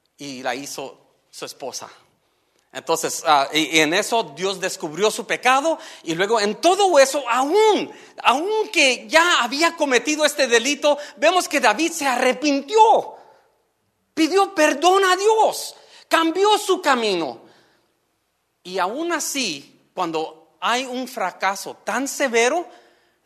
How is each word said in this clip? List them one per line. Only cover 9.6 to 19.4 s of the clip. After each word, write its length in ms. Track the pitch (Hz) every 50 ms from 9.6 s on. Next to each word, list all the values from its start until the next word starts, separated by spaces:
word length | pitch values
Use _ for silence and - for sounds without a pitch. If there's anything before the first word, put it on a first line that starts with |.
| 330 330 330
cometido 500 | 330 311 285 254 233 - 302 302 302 302
este 220 | 285 294 - 277
delito, 520 | 240 233 233 226 277 294 285 - 294 285 - - - -
vemos 320 | - 240 320 370 359 349 370
que 100 | - 285
David 320 | 247 226 208 226 320 339
se 160 | 330 - 285
arrepintió, 1080 | 277 247 240 254 254 254 254 - 294 277 277 269 277 415 440 440 453 403 - - - - - - - _ _ _ _ _ _ _ _ _ _ _ _ _ _ _ _ _
pidió 400 | - 320 285 349 392 392 381 381
perdón 500 | 320 302 302 302 277 311 359 370 392 392
a 120 | 370 370
Dios, 580 | 370 403 427 440 440 415 185 - - - - - - - _ - - -
cambió 500 | _ - 330 330 330 320 359 392 427 427 415
su 220 | 415 - 370 -
camino. 600 | - 294 269 240 226 214 190 175 160 135 117 - - - _ _ _ _ _ _ _ _ _ _ _ _ _ _ _ _ _ _ _ _ _ _ _
Y 160 | 185 185 190
aún 320 | 175 185 220 294 339 349
así, 760 | 339 302 277 - - 277